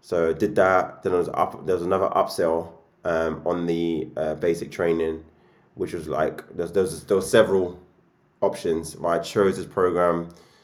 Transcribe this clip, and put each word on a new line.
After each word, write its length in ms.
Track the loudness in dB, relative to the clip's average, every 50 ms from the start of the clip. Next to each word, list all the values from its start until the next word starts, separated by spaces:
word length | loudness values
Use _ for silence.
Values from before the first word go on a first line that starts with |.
So 300 | _ -2 0 0 2 0
I 20 | 0
did 220 | 0 -2 0 2
that. 460 | 4 4 6 6 4 2 0 -6 -6 -4
Then 100 | 0 2
there 80 | 2
was 80 | 0 0 0
up, 320 | 0 0 0 -2 -8 -2
there 100 | -2 0
was 80 | 0 0
another 240 | 0 0 2 2 2
upsell, 640 | 2 0 0 0 0 0 0 2 2 0 -2 -6 -14 -20 _ _ _ _ _
um, 380 | -2 0 0 0 -2 -2 -4 -4
on 200 | -4 -2 -2 0
the, 420 | -2 -2 0 0 -2 -2 -2 -6 -8 -6
uh, 180 | -6 -4 -4 -4
basic 360 | -2 0 0 0 0 -4 -12
training, 540 | -6 -2 0 0 0 0 0 -2 -4 -6 -10 -18 _ _ _ _ _ _ _ _ _
which 200 | -8 -8 -6 -6
was 120 | -10 -8
like, 400 | -6 -2 -2 -2 -2 -2 -8 -16 -14 -8
there 100 | -8 -8
was, 80 | -2 0
there 100 | 0 0
was, 220 | 0 -2 -10 -2
there 120 | 0 0
were 60 | 0 2
several 560 | 4 4 4 6 6 4 0 0 -2 -6 -12 -20 _ _ _ _ _ _ _ _ _ _ _ -2
options. 520 | -2 -2 -2 -2 -2 -2 -2 -4 -8 -12
But 140 | -6 -2 0
I 100 | 0 0
chose 380 | -2 -2 2 2 4 4 2
this 100 | 0 -8
program. 600 | -6 -2 0 2 2 2 2 2 2 2 0 -4 -8 -12 -20 -20 _ _ _